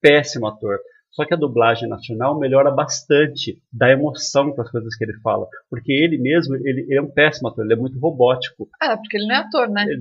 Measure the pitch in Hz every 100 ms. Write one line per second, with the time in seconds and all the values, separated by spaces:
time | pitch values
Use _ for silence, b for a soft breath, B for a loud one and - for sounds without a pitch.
0 | 151 147 143 123 110 - 104 98 - b
1 | b - 147 170 143 117 117 113 113 110
2 | - 113 131 151 135 135 139 139 143 -
3 | - 147 151 147 - - _ 113 123 135
4 | 147 135 - 139 143 139 - 120 113 -
5 | 110 107 113 104 - B - 120 - 139
6 | 165 143 127 170 135 135 135 131 139 139
7 | 139 - 151 147 120 113 107 113 127 127
8 | 160 135 123 127 127 - 107 - 311 214
9 | - - 214 269 320 302 233 208 202 135